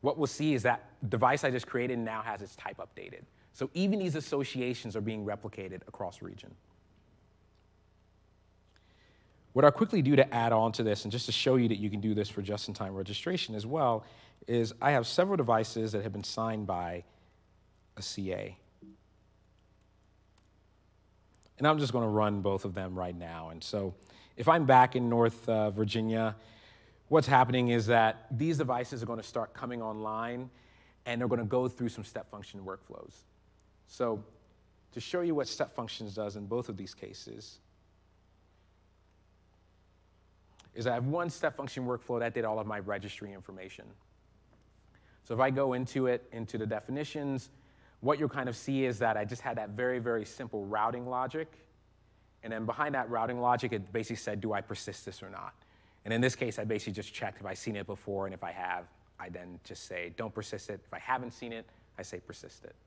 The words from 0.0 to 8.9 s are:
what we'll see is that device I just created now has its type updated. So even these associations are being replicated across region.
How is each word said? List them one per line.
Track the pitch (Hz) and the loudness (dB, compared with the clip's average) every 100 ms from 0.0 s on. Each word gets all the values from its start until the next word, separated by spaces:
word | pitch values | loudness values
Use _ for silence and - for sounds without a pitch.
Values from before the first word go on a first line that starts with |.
what | 135 151 | 0 0
we'll | 139 | 0
see | - 151 | 0 2
is | 135 | 2
that | 117 117 - - 104 | 2 0 -2 -10 -2
device | 110 127 139 | 4 4 4
I | 143 | 2
just | 127 - | 0 -2
created | 127 123 120 | -2 0 -2
now | 113 110 | -2 -4
has | 110 104 | -6 -8
its | 98 - | -10 -10
type | 98 98 | -12 -10
updated. | 90 - 92 87 87 _ _ | -14 -14 -16 -16 -20 _ _
So | - 135 | -6 -4
even | 170 196 208 | 2 2 2
these | 185 156 | 0 -2
associations | 147 143 135 131 123 123 117 110 | -2 -2 -2 -2 -2 -2 -4 -4
are | |
being | 104 110 104 | -4 -4 -4
replicated | 101 - - 95 92 - | -6 -8 -10 -10 -10 -14
across | - 92 - | -8 -8 -8
region. | 90 95 - - _ _ _ _ _ _ _ _ _ _ _ _ _ _ _ _ _ _ _ _ _ _ _ | -14 -14 -18 -20 _ _ _ _ _ _ _ _ _ _ _ _ _ _ _ _ _ _ _ _ _ _ _